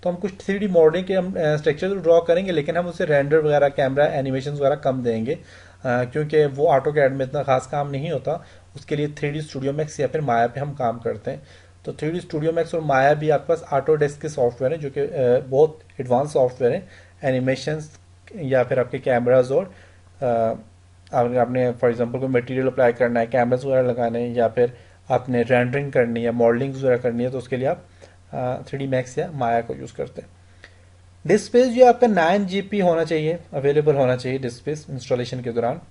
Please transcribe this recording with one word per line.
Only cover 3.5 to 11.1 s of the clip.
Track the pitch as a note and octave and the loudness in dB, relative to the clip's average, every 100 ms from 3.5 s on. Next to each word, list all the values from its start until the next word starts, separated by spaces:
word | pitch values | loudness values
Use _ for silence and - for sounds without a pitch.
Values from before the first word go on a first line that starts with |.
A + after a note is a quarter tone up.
| D3 C#3+ | 4 2
कैमरा, | C#3 C#3 C3+ D3+ | 2 0 2 2
एनिमेशंस | C#3+ C3+ C3 C3 C#3+ | 2 -2 -4 -6 -2
वगैरह | C#3 | 0
कम | D3 C#3+ C3 | 0 -2 -2
देंगे, | A#2 A2+ A2+ | -2 -2 -2
अ, | E3 - - - - C3 | -6 -8 -20 -20 -10 -4
क्योंकि | B2 B2+ C3+ D3+ D#3 | -2 -2 -4 0 2
वो | D3 C3+ D#3 | 2 2 2
ऑटोकैड | C#3 C#3 D3 C#3 | 4 2 2 2
में | C3+ C3 | 0 -4
इतना | D3 | -4
खास | C3+ C3 - | 0 0 0
काम | D3 C#3+ | -6 -4
नहीं | C#3 D#3+ | -6 -6
होता, | C#3+ C3 D#3+ - - - - | -6 -4 -6 -8 -20 -20 -20
उसके | - D3 | -8 -4
लिए | D3 | -4
थ्री | D3 D3 | -4 -6
डी | D3 | -6
स्टूडियो | D3+ C#3 C3+ | -8 -6 -4
मैक्स | C#3+ D#3 - | -4 -6 -4
या | C3+ | -4
फिर | D#3 | -2
माया | C#3+ A#2 A#2+ | 0 2 2
पे | B2 | 0
हम | D3 | -8
काम | C#3 B2 A#2+ | -4 -4 -2
करते | A#2 | -6